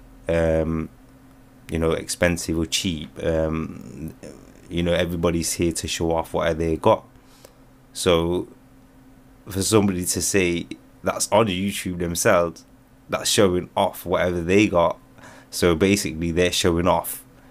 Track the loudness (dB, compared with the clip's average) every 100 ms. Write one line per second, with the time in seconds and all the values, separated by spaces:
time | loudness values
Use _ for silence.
0 | -20 -12 -2 0 2 0 0 -4 -6 -12
1 | -20 -20 -20 -20 -20 -20 -8 -2 0 -2
2 | -4 0 0 0 -2 -2 -2 -2 -2 -4
3 | -8 -6 -2 0 0 -2 -6 -10 -16 -12
4 | -12 -14 -18 -20 -20 -20 -8 -2 0 2
5 | 0 0 0 0 -2 -2 -2 -2 -6 -4
6 | -2 -2 -2 -2 -2 0 -2 0 2 2
7 | 0 -20 -20 -20 -20 -20 -20 -20 -18 -4
8 | 2 2 2 -2 -6 -14 -20 -20 -20 -20
9 | -20 -20 -20 -20 -10 -4 2 4 4 0
10 | -2 -2 0 2 2 0 -4 -14 -20 -10
11 | -6 -4 2 2 2 0 -4 -4 -6 -4
12 | -4 0 2 4 2 -4 -18 -20 _ _
13 | -8 -4 0 4 4 2 -2 0 -2 -2
14 | -4 0 0 -2 2 4 4 4 2 0
15 | -12 -20 -20 -20 -14 0 2 4 4 2
16 | 0 -4 -2 0 2 2 2 2 2 0
17 | -2 -8 -16 -20 -20